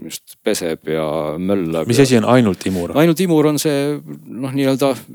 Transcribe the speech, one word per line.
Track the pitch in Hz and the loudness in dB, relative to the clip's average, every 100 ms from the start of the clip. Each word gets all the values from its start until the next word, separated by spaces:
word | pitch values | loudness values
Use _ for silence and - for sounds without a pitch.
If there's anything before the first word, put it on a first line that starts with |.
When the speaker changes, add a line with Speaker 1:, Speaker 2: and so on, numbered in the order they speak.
| 80 | -12
Speaker 1:
just | - - - | -16 -18 -8
peseb | - 101 87 80 - | -4 -2 -4 -6 -4
ja | 80 78 78 76 78 | -4 -2 -4 -4 -4
möllab | 92 101 82 80 78 | -2 -2 -2 -2 0
Speaker 2:
Mis | 120 | 2
Speaker 1:
ja | 135 | 4
Speaker 2:
asi | 120 | 4
on | 107 | 4
ainult | 127 110 90 - | 4 4 0 -4
imur? | 92 85 131 | -4 -2 2
Speaker 1:
Ainult | 170 160 | 2 2
imur | 185 156 151 | 2 2 2
on | 147 | 0
see, | 156 139 143 147 151 147 | -2 -2 -2 -6 -10 -16
noh, | - 117 135 135 | -14 -10 -6 -2
nii-öelda | 135 135 139 123 - | 0 2 2 0 -8